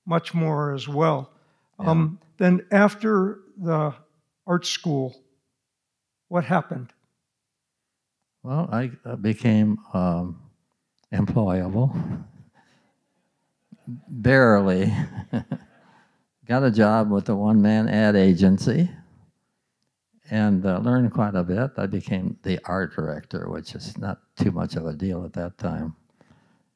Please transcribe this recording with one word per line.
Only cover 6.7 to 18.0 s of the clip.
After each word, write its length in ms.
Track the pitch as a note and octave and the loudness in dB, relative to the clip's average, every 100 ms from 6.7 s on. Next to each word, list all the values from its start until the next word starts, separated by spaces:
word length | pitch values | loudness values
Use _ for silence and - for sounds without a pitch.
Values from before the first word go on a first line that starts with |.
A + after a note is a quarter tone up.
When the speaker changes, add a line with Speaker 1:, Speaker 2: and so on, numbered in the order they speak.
| D#3+ B2 _ _ _ _ _ _ _ _ _ _ _ _ _ _ _ B2+ | -10 -14 _ _ _ _ _ _ _ _ _ _ _ _ _ _ _ -6
Speaker 2:
Well, 240 | D3 - | -4 -4
I, 200 | A2+ B2+ B2 A#2+ | -4 -6 -8 -12
uh, 100 | G#2+ | -6
became, 640 | G#2 G#2 A#2+ G#2+ G#2+ G#2 - F#2 | -4 0 2 2 2 -2 -4 -2
um, 440 | F2+ E2+ F2+ - - _ _ _ _ _ _ | -2 -2 -4 -10 -20 _ _ _ _ _ _
employable. 1120 | F#2+ G2+ A#2+ G2 F#2 F#2 G2+ C3 - - D#2+ - - _ _ _ _ _ _ _ _ _ _ _ _ _ - - A#2+ - | -4 -2 0 0 0 -2 0 0 -2 -6 -8 -12 -20 _ _ _ _ _ _ _ _ _ _ _ _ _ -20 -18 -18 -14
Barely. 840 | B2+ A2+ C3+ A#2+ G2+ F#2+ F#2 F#2+ G#2 - - - | -2 2 6 6 6 4 2 2 0 -4 -8 -8
<laughs> 1120 | G#2 - - - _ _ _ _ _ _ _ - | -8 -6 -12 -12 _ _ _ _ _ _ _ -4
Got 160 | B2 | 0
a 80 | C3+ | 2
job 400 | G#2+ G#2 A2+ G#2 | 4 4 4 2
with 180 | G2+ G2 | 0 0
a 60 | G2+ | -2
one-man 540 | G#2 A2 G#2 A2 A2 | 2 4 4 4 2
ad 260 | G#2+ | 2